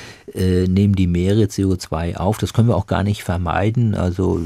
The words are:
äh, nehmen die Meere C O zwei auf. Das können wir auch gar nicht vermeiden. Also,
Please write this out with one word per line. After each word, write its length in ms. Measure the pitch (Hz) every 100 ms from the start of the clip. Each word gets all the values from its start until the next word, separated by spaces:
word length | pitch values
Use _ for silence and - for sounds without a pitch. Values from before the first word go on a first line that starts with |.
| - - -
äh, 320 | - 92 92 92
nehmen 280 | 95 104
die 120 | 98 90
Meere 420 | 87 92 107 101
C 160 | -
O 120 | 95 90
zwei 420 | - 80 85 -
auf. 180 | 90 110
Das 160 | 104
können 160 | - 117
wir 80 | 90
auch 100 | -
gar 160 | 87
nicht 200 | 101 104
vermeiden. 720 | - 92 87 82 101 120 113
Also, 460 | 95 90 90 92 87